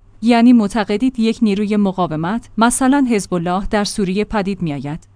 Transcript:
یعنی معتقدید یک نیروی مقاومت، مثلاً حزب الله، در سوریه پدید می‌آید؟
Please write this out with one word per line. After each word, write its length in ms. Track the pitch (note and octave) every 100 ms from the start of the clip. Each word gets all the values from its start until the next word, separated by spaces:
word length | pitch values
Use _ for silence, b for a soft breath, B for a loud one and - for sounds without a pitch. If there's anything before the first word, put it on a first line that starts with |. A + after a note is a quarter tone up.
| _ -
یعنی 300 | A3+ A#3 A#3+
معتقدید 680 | B3 G3+ A#3+ G3 G#3 C4 A#3+
یک 180 | A3 A3+
نیروی 340 | A3 G3 G#3 G#3+
مقاومت، 720 | G3 F#3 F3 D#3 E3 A#3 - -
مثلاً 480 | A#3 - C4 C#4+ B3+
حزب 240 | G#3+ -
الله، 320 | F3+ F3 F#3 G3
در 140 | G#3+
سوریه 400 | G3+ - F#3 F#3+
پدید 380 | G#3 A3 F#3+ G3
می‌آید؟ 440 | E3+ C#3+ C#3 E3 -